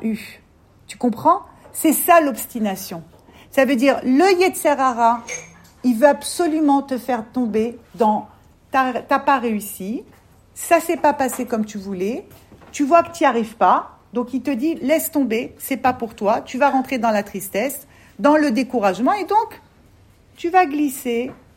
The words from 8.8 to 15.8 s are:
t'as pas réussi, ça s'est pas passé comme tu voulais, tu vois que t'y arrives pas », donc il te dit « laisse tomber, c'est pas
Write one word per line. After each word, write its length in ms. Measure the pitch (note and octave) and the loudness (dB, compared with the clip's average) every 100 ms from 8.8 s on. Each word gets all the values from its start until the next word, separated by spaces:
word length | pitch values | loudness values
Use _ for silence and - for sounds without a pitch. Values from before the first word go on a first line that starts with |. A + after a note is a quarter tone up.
| B3+ A3+ | 0 -2
t'as 180 | - C#4 | -2 -2
pas 200 | C#4 C4+ | 2 0
réussi, 640 | A#3 G#3 G#3 - F#3+ C#4+ - - _ _ _ | 0 -4 -6 -10 -8 -10 -12 -20 _ _ _
ça 260 | - - E4 | -10 0 0
s'est 180 | E4 E4 | 0 0
pas 160 | D4 | 0
passé 320 | C#4+ B3+ B3+ A#3 | 2 -2 -4 -4
comme 200 | A3 G#3+ | -4 -4
tu 120 | G#3 | -8
voulais, 500 | G3 F#3 G3 D4 - - - - - | -10 -6 -6 -6 -12 -20 -20 -20 -10
tu 120 | - | -4
vois 200 | C#4 E4+ | 2 4
que 80 | E4+ | 2
t'y 140 | - C#4+ | 2 2
arrives 300 | A#3 A3 - | 2 -2 2
pas », 440 | F#3 C4+ - - _ | 2 2 0 -14 _
donc 200 | A#3 A#3+ | -6 -4
il 80 | C4 | -6
te 80 | D4 | -4
dit « 260 | A#3+ D#4 D#4+ | -2 -2 -2
laisse 300 | C4 D#4 - | 0 0 0
tomber, 440 | D4+ B3 A3+ C4+ - | -2 -2 -2 -6 -10
c'est 180 | - | -8
pas 160 | C4 | -2